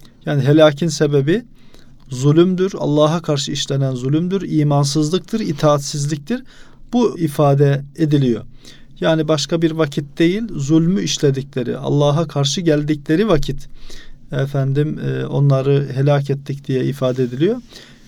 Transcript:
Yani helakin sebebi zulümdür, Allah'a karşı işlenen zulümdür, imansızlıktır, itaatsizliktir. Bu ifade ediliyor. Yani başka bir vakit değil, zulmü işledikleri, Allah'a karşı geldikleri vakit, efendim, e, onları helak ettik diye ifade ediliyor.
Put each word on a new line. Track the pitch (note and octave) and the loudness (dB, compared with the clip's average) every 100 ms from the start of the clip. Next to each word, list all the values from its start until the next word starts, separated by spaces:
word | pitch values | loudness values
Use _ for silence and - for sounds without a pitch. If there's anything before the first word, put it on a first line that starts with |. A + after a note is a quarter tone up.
| - - D#3+ | -20 -12 -4
Yani | C#3+ | 0
helakin | C3+ D#3 D3+ C#3+ E3+ | 4 6 6 4 -2
sebebi | D#3+ D3+ C#3+ C#3 G#3 - - - - - - - | 0 2 2 2 -2 -4 -20 -20 -20 -20 -20 -14
zulümdür, | B2+ C#3+ D#3+ F#3 F3+ F#3+ - | -2 2 4 4 2 -2 -2
Allah'a | D3 D3 D3+ E3+ | 0 2 2 2
karşı | E3 C#3+ D#3 | -2 -2 -2
işlenen | C#3+ - C3+ C3+ | -6 -4 -2 -2
zulümdür, | B2 C3 D#3 F3+ G3 F3+ | -2 -2 0 0 -4 -2
imansızlıktır, | D#3 D3 C#3+ C#3+ D#3 D3+ F3+ - A3 | 0 2 2 2 0 0 -2 -4 -6
itaatsizliktir. | G3 C#3+ D3+ D3 C#3+ D3 C#3+ D3+ - B3 - - - - - | -4 0 2 2 0 -6 -4 -6 -6 -8 -8 -20 -20 -20 -4
Bu | A#3+ A3+ - | 0 0 0
ifade | D#3 C#3+ C#3+ C#3+ C#3+ C#3 - - | -4 2 2 4 4 2 -4 -2
ediliyor. | D#3 D3 C3 A2 - - - - - - | 2 2 2 0 -4 -18 -20 -20 -18 -4
Yani | F3 D#3+ D#3 | 0 0 0
başka | D3+ - E3+ | 0 0 0
bir | E3 | 0
vakit | D#3+ D#3 D#3 C#3+ - | 0 -2 -2 -6 0
değil, | E3+ G3+ A3+ | 0 0 -4
zulmü | D#3+ C3+ D#3+ E3 G3+ | -4 2 2 4 0
işledikleri, | D#3+ - D3 C3+ C3+ C3 A#2+ B2 | -2 0 0 0 -4 -6 -6 -4
Allah'a | C3+ C#3+ D3 D3 E3 | -2 2 2 2 -2
karşı | C#3+ C#3 G3+ | -2 -2 0
geldikleri | E3+ D3 D3 D3+ - D#3+ A3 | 0 0 0 -4 0 0 2
vakit, | D#3 - C#3+ - - - - - - - | 2 0 -4 -8 -12 -12 -12 -12 -18 -8
efendim, | C#3 C#3 C#3 C3+ C#3 D3+ - | -4 -2 -2 -2 0 -2 -4
e, | C3+ C3 C3+ | -6 -4 -2
onları | C#3 C#3+ C3+ C#3 C#3 C3+ | 0 2 2 2 0 0
helak | B2+ C#3 C#3+ C#3 | -2 2 2 0
ettik | C3+ - C#3 - | -4 -6 -10 -4
diye | C3 | -2
ifade | C3+ C3+ B2+ B2+ | -2 -2 -2 0
ediliyor. | B2 B2+ F3 B3 - - - - | -2 0 0 -2 -8 -20 -20 -12